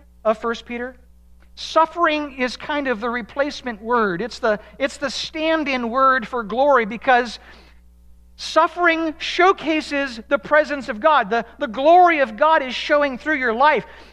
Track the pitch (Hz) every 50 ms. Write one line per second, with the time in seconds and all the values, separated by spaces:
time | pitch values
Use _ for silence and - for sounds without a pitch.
0 | - _ _ _ - 214 220 220 - 233 233 233 - - 240 240 247 254 254 -
1 | - _ - - _ - - - - - - - - - - 320 320 320 320 339
2 | 339 311 302 302 294 285 254 269 254 247 - - - - 302 294 277 262 240 202
3 | 233 233 233 240 214 - - 285 277 294 262 - - 254 226 180 226 220 247 240
4 | 220 196 175 170 220 240 - - - 226 208 202 - - - - 269 269 - -
5 | 294 254 - - - - - 320 311 320 320 320 294 285 262 247 240 226 226 262
6 | 269 269 262 262 214 - 254 247 226 185 214 247 277 294 277 240 226 202 240 214
7 | - 277 269 240 247 226 - - - - - - - - - - _ - _ _
8 | - - - - - - - - - - - 320 320 339 - 349 349 339 330 320
9 | 330 320 294 - - - - - 349 381 370 - - 302 320 311 - - 294 277
10 | 277 269 233 226 - - 285 - - - 294 302 302 247 294 277 226 - 233 208
11 | 247 311 302 269 233 185 226 233 - - - - 294 247 202 254 269 311 339 359
12 | 359 349 330 294 269 220 214 208 294 311 320 311 269 254 226 - - - 302 294
13 | 285 277 254 226 - 302 311 269 262 240 220 233 269 302 302 214 - - - -
14 | - -